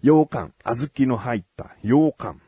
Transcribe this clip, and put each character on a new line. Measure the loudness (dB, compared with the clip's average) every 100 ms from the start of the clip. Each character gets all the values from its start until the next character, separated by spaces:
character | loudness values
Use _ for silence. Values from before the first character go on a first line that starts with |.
羊 | 6 4 4
羹。 | -4 -10 _
小 | -8 -6 -8 -2
豆 | -2
の | -2
入 | -4 -6
っ | -8 -18
た | -18 -10
羊 | 0 2 2 -2
羹。 | -12 -14